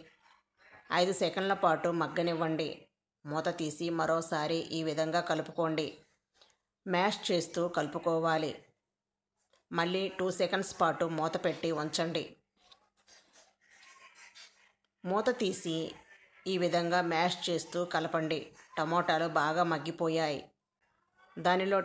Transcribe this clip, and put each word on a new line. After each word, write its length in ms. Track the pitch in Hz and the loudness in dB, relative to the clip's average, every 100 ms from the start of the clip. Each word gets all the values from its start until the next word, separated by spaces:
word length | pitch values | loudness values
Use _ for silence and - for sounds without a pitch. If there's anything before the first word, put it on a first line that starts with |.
| - _ _ _ _ _ - - - 160 | -10 _ _ _ _ _ -20 -20 -2 2
ఐదు 120 | 180 185 | 2 2
సెకండ్ల 320 | 175 190 190 196 175 | 0 0 0 2 4
పాటు 260 | 156 170 170 | 4 2 0
మగ్గనివ్వండి. 680 | 147 165 170 165 160 160 156 - - _ _ _ 147 | 0 0 0 0 0 -2 -4 -8 -16 _ _ _ -6
మూత 220 | 151 175 170 | -4 -2 -2
తీసి 260 | 151 147 170 165 | -4 -2 -2 0
మరోసారి 580 | 156 165 165 160 151 165 - 165 | 2 0 0 -2 0 -2 -2 -4
ఈ 20 | 160 | -2
విధంగా 340 | 147 160 170 170 | 0 0 0 0
కలుపుకోండి. 580 | 156 160 165 165 156 151 - _ _ _ _ - _ _ _ 196 | -2 -2 -2 0 0 -4 -8 _ _ _ _ -20 _ _ _ -2
మ్యాష్ 360 | 175 196 208 - | 2 2 0 0
చేస్తూ 340 | 175 165 170 170 170 | 0 0 -2 -2 0
కలుపుకోవాలి. 760 | 151 165 175 165 165 160 156 - - _ _ _ _ _ _ _ _ _ - | -2 -2 0 2 2 2 0 -6 -14 _ _ _ _ _ _ _ _ _ -6
మళ్ళీ 320 | 170 170 185 190 - | -2 0 0 -2 -2
టూ 80 | 185 180 | -2 0
సెకండ్స్ 340 | 180 190 185 - | 0 0 -2 2
పాటు 240 | 170 151 170 160 | 2 2 0 0
మూత 160 | 160 175 175 | -2 0 -2
పెట్టి 240 | 156 165 156 | -2 -2 -2
ఉంచండి. 420 | 151 - 165 165 - - _ _ _ - _ _ _ - _ - - _ _ - - - - - - - - _ _ _ _ _ | -2 -2 -2 -4 -6 -12 _ _ _ -20 _ _ _ -20 _ -20 -20 _ _ -20 -20 -20 -20 -20 -20 -20 -20 _ _ _ _ _
మూత 260 | 180 196 240 247 | -2 0 2 2
తీసి 340 | 202 185 170 160 160 - - - - _ 185 | 0 0 -2 -2 -4 -8 -18 -20 -20 _ -4
ఈ 20 | 185 | 0
విధంగా 360 | 175 170 170 180 170 | 2 2 2 2 2
మ్యాష్ 260 | 160 175 175 - | 2 2 0 -2
చేస్తూ 340 | 165 - 175 175 | -2 -2 -4 -2
కలపండి. 460 | 165 160 165 160 156 - - - - | -2 0 0 0 -2 -6 -16 -8 -4
టమోటాలు 500 | 160 175 175 160 165 160 | 0 2 4 2 2 2
బాగా 260 | 151 160 175 | 2 2 2
మగ్గిపోయాయి. 720 | 156 151 165 165 160 156 143 - _ _ _ _ _ _ _ - - 170 | 0 -2 -2 0 2 0 -2 -8 _ _ _ _ _ _ _ -20 -4 2
దానిలో 320 | 185 190 196 | 2 2 2